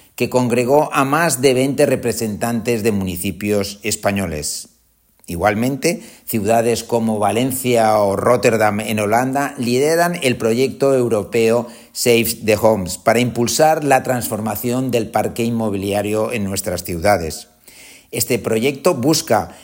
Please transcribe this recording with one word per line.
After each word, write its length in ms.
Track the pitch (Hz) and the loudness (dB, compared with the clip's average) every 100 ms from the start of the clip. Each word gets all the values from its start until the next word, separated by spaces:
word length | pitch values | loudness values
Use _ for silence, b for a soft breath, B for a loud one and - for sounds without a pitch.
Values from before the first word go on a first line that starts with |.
| B - | B -6
que 120 | 120 | -2
congregó 600 | 127 127 120 120 143 147 | 0 0 0 2 2 2
a 140 | 151 135 | 0 0
más 340 | 151 170 127 | 2 0 2
de 120 | 135 | 2
veinte 320 | 127 135 139 143 | 4 2 2 2
representantes 960 | 131 120 110 113 98 117 117 104 117 | 2 -2 -4 -4 -4 -4 -2 -2 -2
de 100 | 110 | 0
municipios 880 | 101 92 87 101 85 104 104 101 - | 0 -2 -4 -6 -4 -2 -2 -2 -6
españoles. 880 | 110 - - 101 90 78 73 - - _ _ _ _ _ - | -6 -4 -2 -2 -4 -6 -8 -10 -12 _ _ _ _ _ -12
Igualmente, 720 | 87 101 107 123 135 160 170 B B - | -2 -2 0 -2 -2 -2 -4 B B -6
ciudades 580 | 113 98 117 117 113 | -4 2 2 2 0
como 360 | - 117 110 107 | -2 -2 0 0
Valencia 800 | 101 104 131 131 127 120 110 107 | 0 0 -2 -2 0 2 4 4
o 160 | 101 98 | 2 2
Rotterdam 640 | 120 123 127 110 107 104 | 2 4 4 2 2 0
en 200 | 110 110 | -4 -2
Holanda 540 | 104 113 131 135 139 135 | 0 2 0 -2 -4 -4
lideran 580 | 120 123 147 165 175 175 | -2 0 2 2 0 0
el 140 | 135 120 | -2 0
proyecto 580 | 113 117 135 - 139 135 | 0 2 0 2 2 4
europeo 720 | 120 107 95 117 113 117 117 B B | 2 0 0 2 2 2 -2 B B
Save 460 | - 123 117 113 - | -4 2 2 2 -2
the 140 | 107 107 | 0 2
Homes 380 | 110 107 85 - | 4 2 0 -4
para 220 | - 113 | 0 2
impulsar 640 | 120 104 117 - 156 156 | 2 0 -2 2 4 4
la 180 | 147 131 | 2 2
transformación 880 | 127 127 110 107 110 104 123 123 131 | 2 -4 -4 -4 -4 -4 -2 -2 0
del 220 | 117 104 | -2 -2
parque 320 | 107 104 101 | -2 -2 -2
inmobiliario 880 | 117 117 113 98 98 98 104 107 107 | -2 -2 -2 -2 -2 -2 -2 -2 -2
en 140 | 120 98 | -4 -4
nuestras 380 | 98 - 90 | -6 -4 -6
ciudades. 680 | - 85 95 98 80 - - _ B B B B B | -6 -4 0 0 -2 -10 -14 _ B B B B B
Este 300 | 123 - 120 | -6 -2 -2
proyecto 560 | - 110 127 139 190 139 | 0 0 0 0 0 0
busca, 600 | 127 156 - 107 85 B | 0 0 2 0 0 B